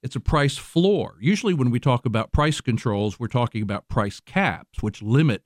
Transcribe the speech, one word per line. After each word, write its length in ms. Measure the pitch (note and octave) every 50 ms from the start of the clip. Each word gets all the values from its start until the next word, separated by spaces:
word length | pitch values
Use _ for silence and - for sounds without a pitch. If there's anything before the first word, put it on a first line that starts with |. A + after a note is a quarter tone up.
| -
It's 120 | B2+ -
a 40 | B2
price 400 | - - - D3+ C#3+ C#3+ - -
floor. 580 | - - - E3 F3 G3 G#3 E3+ G#2 - - D#2+
Usually 360 | G2+ C#3+ G#3 G3 - A3 F3+
when 160 | D3+ B2+ B2
we 80 | A#2 A#2+
talk 260 | - C#3+ B2+ A#2+ _
about 260 | B2 G#2 A2+ A2 -
price 300 | - - D3 D#3 D3+ -
controls, 580 | - - A#2 A2+ - A#2+ G#2 G2+ G#2 G#2+ F#2+ -
we're 60 | A#2+
talking 380 | G#2+ - B2+ A#2+ A2+ _ A#2 G#2+
about 260 | G2 G2+ G2+ - _
price 300 | - - G#2 G2+ - -
caps, 640 | _ - - F#3+ G3 D#3+ F#2 - - _ _ - -
which 180 | G#2+ G2+ -
limit 400 | G#2+ G#2 A2+ C#3 D#3+ D3+ A2 F#2 _